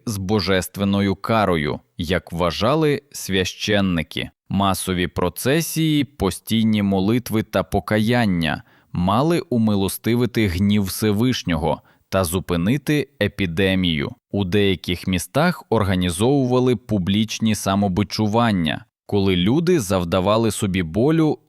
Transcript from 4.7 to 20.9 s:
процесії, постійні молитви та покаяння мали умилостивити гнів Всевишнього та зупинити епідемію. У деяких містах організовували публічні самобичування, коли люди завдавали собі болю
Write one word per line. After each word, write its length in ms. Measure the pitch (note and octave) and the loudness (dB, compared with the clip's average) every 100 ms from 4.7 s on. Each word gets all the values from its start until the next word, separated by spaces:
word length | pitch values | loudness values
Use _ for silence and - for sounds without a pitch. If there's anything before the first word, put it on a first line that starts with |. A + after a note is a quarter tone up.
| F#2 - F2+ E2+ | 0 -2 -2 -2
процесії, 960 | - F#2 - B2 D#3 D#3+ D#3+ D#3+ D3 | -2 -4 -2 -2 0 -2 -2 0 0
постійні 800 | - - G2 - - A2+ A2 G#2+ | -2 -2 -4 -4 -2 0 2 2
молитви 600 | G2+ G2 F#2+ B2 - G#2+ | 2 2 2 0 0 -4
та 200 | G2+ G2 | 0 -2
покаяння 1000 | - G2+ - G#2+ A2 B2 A2 F2 D#2 - - _ _ | 0 -2 0 0 2 2 2 0 -2 -4 -8 _ _
мали 460 | F2 F2+ A2 D#3 E3+ | -2 0 2 2 0
умилостивити 1080 | - A#2+ A2 G2+ F#2+ - A2 A#2+ A#2+ A#2 G#2 | -2 0 2 2 0 -2 -2 0 0 0 0
гнів 360 | E2+ G2+ G#2 | 0 2 2
Всевишнього 1000 | G2 - G#2+ G2+ B2+ A#2 - D#2+ D#2 - - _ _ | 0 -2 0 2 0 0 -2 -2 -2 -4 -8 _ _
та 120 | F#2+ | -2
зупинити 840 | F2+ F#2 - F2 F#2 C#3+ - D3 - - | 0 -2 -2 -2 0 0 0 -2 -2 -2
епідемію. 920 | G2+ - F#2 D#2+ F#2+ F#2+ F2 D2+ - - _ | -2 -2 -4 0 2 2 0 0 -4 -8 _
У 140 | G2+ F#2 | -4 0
деяких 600 | G#2 G2 F#2 - F2 F#2+ | 2 2 0 -2 -4 -2
містах 560 | F2+ - C3+ F3 - - | -2 -2 0 0 -2 -2
організовували 1080 | A2+ G2 F#2 F2+ E2+ A#2 C#3+ B2+ B2+ B2+ A2+ | 0 2 0 0 0 2 2 2 2 2 0
публічні 800 | - G#2+ F2 G2+ A2 - A2+ G#2 | -2 -2 0 0 0 -2 -2 0
самобичування, 1300 | G2 G2 G2+ F2+ G#2 - G#2+ A2+ A#2 G2 D#2+ - - _ - | 0 2 2 0 -2 -2 0 2 2 2 0 -4 -10 _ -4
коли 300 | G2+ G2 F2+ | 0 2 2
люди 440 | F2+ D3 E3+ F3 | 2 2 2 0
завдавали 720 | F#2+ F#2+ E2+ F#2+ F#2 A2 A2+ | 2 -2 0 0 2 2 0
собі 320 | - G#2 F#2 | 0 -2 0
болю 560 | E2 | -2